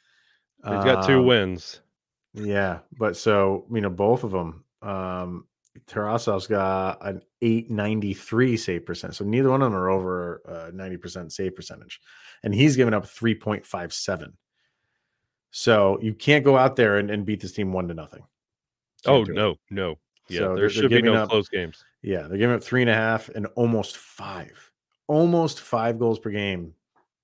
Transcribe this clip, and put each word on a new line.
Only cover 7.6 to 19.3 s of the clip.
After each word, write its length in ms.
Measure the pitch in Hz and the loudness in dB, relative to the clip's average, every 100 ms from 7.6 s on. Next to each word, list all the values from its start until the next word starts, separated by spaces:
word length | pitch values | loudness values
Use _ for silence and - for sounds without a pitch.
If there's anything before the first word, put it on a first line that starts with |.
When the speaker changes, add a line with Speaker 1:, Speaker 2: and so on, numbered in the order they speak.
| 113 | -2
Speaker 2:
ninety-three 840 | 107 104 110 101 92 - 110 127 117 | -4 -2 -2 -4 -6 -4 2 2 2
save 300 | - 87 - | -2 -6 -6
percent. 280 | 85 92 - | -10 -10 -8
So 80 | |
neither 260 | 101 117 135 | -2 0 2
one 100 | 131 | 2
of 120 | 131 | 2
them 60 | 95 | 0
are 120 | 92 | 0
over, 500 | 95 92 90 87 80 - | 0 -2 -6 -6 -10 -14
uh, 240 | 82 82 | -14 -14
ninety 240 | 90 95 90 | -12 -12 -12
percent 340 | 87 92 82 | -12 -14 -12
save 240 | - 95 92 | -6 -8 -8
percentage. 440 | - - - - _ - - - | -18 -18 -20 -20 _ -20 -20 -8
And 100 | 107 | -2
he's 220 | 101 151 127 | 4 4 6
given 180 | 120 | 4
up 120 | 107 - | 2 -4
three 280 | - 113 | -4 -2
point 320 | 107 - 104 - | -2 -2 -6 -6
five 260 | 92 87 | -10 -8
seven. 440 | - - 90 76 _ _ _ _ _ _ _ _ _ _ _ _ | -8 -6 -6 -8 _ _ _ _ _ _ _ _ _ _ _ _
So 480 | - - 107 98 98 | -4 2 4 4 2
you 140 | 110 | -4
can't 300 | 104 - 147 | -4 4 4
go 120 | 135 135 | 6 6
out 200 | 131 135 | 4 4
there 220 | 110 101 | 4 4
and, 120 | 101 | 0
and 160 | 107 98 | -4 -4
beat 140 | 104 | -6
this 120 | 92 | -6
team 200 | - 95 | -6 -4
one 160 | 92 87 | -2 -4
to 60 | |
nothing. 280 | 82 76 - - _ _ _ _ _ _ _ | -8 -14 -20 -20 _ _ _ _ _ _ _
Can't 120 | - 135 | 4 4
Speaker 1:
Oh, 80 | |
Speaker 2:
do 80 | 101 | 4